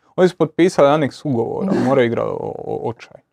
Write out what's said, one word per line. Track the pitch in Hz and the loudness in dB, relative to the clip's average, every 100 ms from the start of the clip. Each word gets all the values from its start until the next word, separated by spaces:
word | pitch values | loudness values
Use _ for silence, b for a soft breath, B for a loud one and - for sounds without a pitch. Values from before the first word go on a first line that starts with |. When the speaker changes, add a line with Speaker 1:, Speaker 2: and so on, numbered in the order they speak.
| _ - | _ 0
Speaker 1:
oni | 185 | 0
su | - | 2
potpisali | 160 - 180 - 143 | -4 2 0 4 4
aneks | 151 139 - 151 | 4 -2 -6 -6
ugovora, | 120 - - 190 | -4 -4 -4 -2
Speaker 2:
Da. | - | -2
Speaker 1:
moraju | 123 135 120 | 2 2 2
igrati | 113 110 | 0 -4
o-, | - - - | -6 -8 -10
o-, | - 113 | -8 -8
očaj. | 127 117 - - _ | -8 -10 -16 -20 _